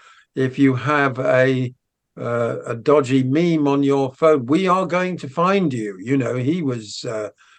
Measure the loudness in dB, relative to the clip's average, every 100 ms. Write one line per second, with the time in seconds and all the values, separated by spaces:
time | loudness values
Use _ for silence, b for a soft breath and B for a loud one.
0 | b b b -4 -4 2 2 2 0 0
1 | 0 0 2 4 4 2 -4 -8 _ _
2 | _ -10 -6 -2 -2 -4 -8 -4 2 2
3 | 4 0 2 2 2 2 0 0 2 0
4 | 0 2 2 2 2 0 2 0 0 -2
5 | -2 -6 -8 -2 0 2 0 -2 -6 -8
6 | -2 -2 0 -2 -2 -2 -2 -6 -8 -12
7 | -8 -8 -8 _ b